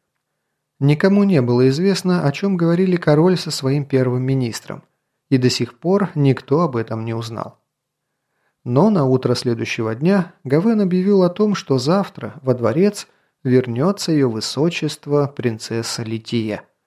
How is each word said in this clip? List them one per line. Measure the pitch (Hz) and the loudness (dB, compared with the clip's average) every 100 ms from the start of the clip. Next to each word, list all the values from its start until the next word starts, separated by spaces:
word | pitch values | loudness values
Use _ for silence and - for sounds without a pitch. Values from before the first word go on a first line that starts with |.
| _ _ _ _ _ _ _ _ | _ _ _ _ _ _ _ _
Никому | 143 151 190 202 | 0 2 4 4
не | 202 160 | 4 2
было | 120 123 131 | 2 4 2
известно, | 139 190 180 180 180 143 | 2 0 0 0 0 0
о | |
чем | 139 202 180 | -2 -2 0
говорили | 165 170 190 175 | 0 2 2 0
король | 165 147 175 180 | 2 4 4 2
со | 160 | -2
своим | - 135 143 139 | -4 -2 -2 0
первым | 131 127 123 | 0 0 -2
министром, | 127 135 120 - - - - _ _ _ _ | -2 -2 -2 -6 -12 -16 -16 _ _ _ _
и | 135 | 2
до | 123 | 2
сих | - 120 - | 0 -4 -6
пор | 165 202 196 147 | -2 0 0 0
никто | 139 120 - 147 | 2 2 0 0
об | 170 120 | 0 -2
этом | 110 110 | -4 -6
не | 113 | -6
узнал. | 113 113 113 - - _ _ _ _ _ _ _ _ _ _ | -6 -8 -10 -12 -14 _ _ _ _ _ _ _ _ _ _
Но | 127 123 208 | -2 2 4
на | 196 135 | 4 2
утро | 131 127 120 | 2 0 -2
следующего | 127 117 113 - 110 | -2 -4 -4 -4 -6
дня | 113 165 202 175 - | -2 0 0 -2 -8
Гавен | 131 143 214 214 | -2 0 2 0
объявил | 190 185 190 196 | 0 0 2 2
о | 180 | 2
том, | 180 214 | 2 -2
что | 190 - 135 | -2 -2 -2
завтра | 131 190 190 - 107 104 | 2 0 -2 -8 -14 -6
во | 131 117 | -2 0
дворец | 113 139 202 202 - _ _ _ | 0 2 0 0 -12 _ _ _
вернется | 131 127 120 117 165 202 - | 2 2 2 0 -2 -2 -2
ее | 151 131 | 0 0
высочество | 110 - - 165 170 151 - 143 143 139 | -2 -6 -2 -2 -2 -6 -8 -2 0 0
принцесса | - 123 110 - 113 113 - | -2 -4 -4 -6 -6 -6 -8
Лития, | 113 113 113 120 110 101 - _ | -6 -8 -4 -4 -2 -6 -10 _